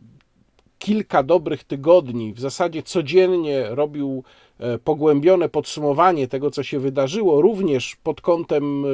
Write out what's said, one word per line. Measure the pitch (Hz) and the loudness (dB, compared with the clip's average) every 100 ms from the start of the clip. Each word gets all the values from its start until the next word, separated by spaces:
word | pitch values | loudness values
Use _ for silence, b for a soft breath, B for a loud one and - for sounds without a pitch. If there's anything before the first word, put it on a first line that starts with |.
| - _ _ _ _ _ _ _ | -20 _ _ _ _ _ _ _
kilka | 196 214 - 165 | -4 -4 0 0
dobrych | 135 175 151 - | 4 2 2 -8
tygodni | - 139 143 180 127 117 110 | -8 -4 4 4 4 -8 -8
w | 113 | -8
zasadzie | 135 - 175 160 | -8 -4 -4 -4
codziennie | - 180 135 185 185 180 151 135 107 | -4 -4 2 4 4 0 -2 -2 -4
robił, | 127 151 147 139 131 b b b - | -2 -4 -4 -6 -8 b b b -10
e, | 120 120 | -8 -6
pogłębione | - 147 151 143 160 185 151 | -4 0 2 4 4 4 2
podsumowanie | 151 - 156 147 143 185 160 127 | -4 -6 -4 -2 4 2 2 -4
tego, | 135 143 | -4 -4
co | 143 | -4
się | 131 143 | -6 -4
wydarzyło, | 135 131 135 208 190 147 | -2 -2 -2 0 2 4
również | 190 196 175 131 - - | 4 2 -2 -2 -4 -10
pod | 160 151 | -8 -4
kątem | - 170 - 151 143 143 139 | -2 -2 0 -2 -2 -4 -4